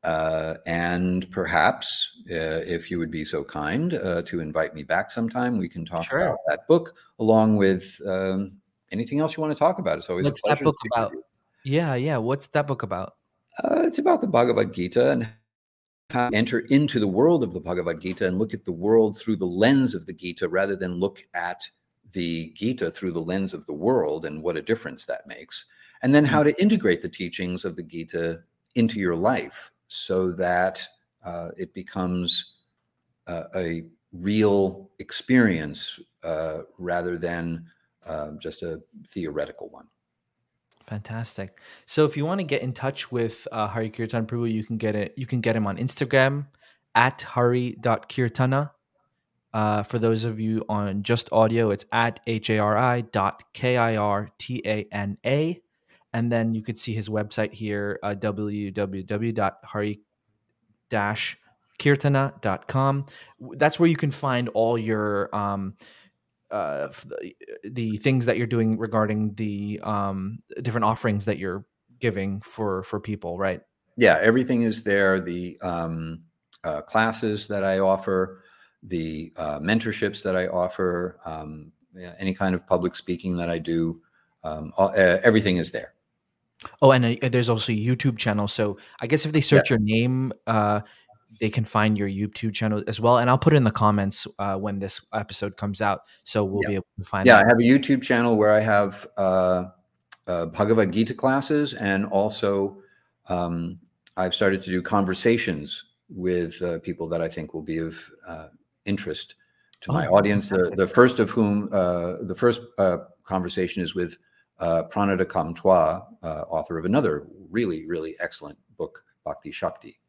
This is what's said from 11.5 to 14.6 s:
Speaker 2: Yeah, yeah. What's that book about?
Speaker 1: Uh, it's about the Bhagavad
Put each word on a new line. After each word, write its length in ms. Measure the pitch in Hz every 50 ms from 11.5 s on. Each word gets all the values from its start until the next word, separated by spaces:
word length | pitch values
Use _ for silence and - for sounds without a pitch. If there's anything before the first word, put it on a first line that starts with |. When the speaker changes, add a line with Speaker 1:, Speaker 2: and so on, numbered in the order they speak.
| _ _ _
Speaker 2:
Yeah, 300 | 135 135 156 170 156 135
yeah. 200 | 123 127 156 151
What's 300 | 123 110 117 135 139 -
that 220 | - _ 151 147 143
book 160 | 135 113 -
about? 320 | 95 95 90 95 - _ _ _ _ _ _ _ _ _ - -
Speaker 1:
Uh, 200 | - - - 339
it's 140 | 339 - -
about 220 | 294 381 349 320
the 80 | - 196
Bhagavad 440 | - 120 120 123 - -